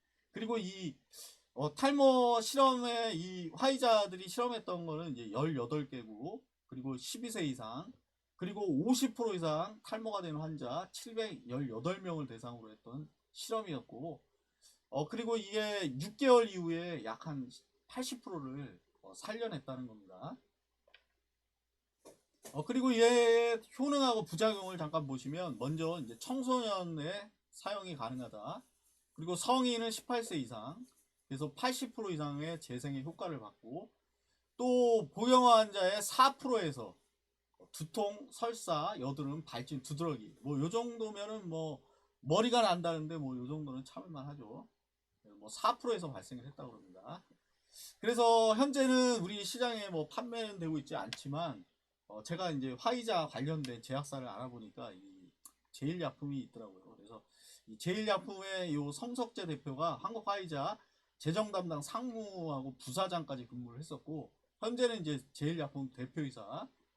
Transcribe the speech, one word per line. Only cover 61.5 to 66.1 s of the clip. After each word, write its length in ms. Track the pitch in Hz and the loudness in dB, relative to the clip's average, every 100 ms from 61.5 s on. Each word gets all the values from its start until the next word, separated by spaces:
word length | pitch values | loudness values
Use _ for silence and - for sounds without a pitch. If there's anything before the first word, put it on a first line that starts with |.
담당 300 | 196 175 151 | -2 -2 -4
상무하고 960 | 147 226 254 226 208 190 165 139 135 127 | -4 -4 -4 -6 -8 -6 -4 -4 -6 -10
부사장까지 720 | - 135 190 175 143 131 120 | -8 -2 0 -2 -4 -8 -8
근무를 320 | 123 120 120 | -10 -12 -12
했었고, 520 | 156 135 - 156 - _ _ - | -12 -12 -10 -10 -10 _ _ -8
현재는 420 | 220 247 240 226 | -4 2 2 2
이제 240 | 151 139 - | -2 -4 -4
제일약품 600 | - 147 170 143 143 135 | -4 -2 -2 -4 -4 -8
대표이사, 760 | 127 127 | -6 -8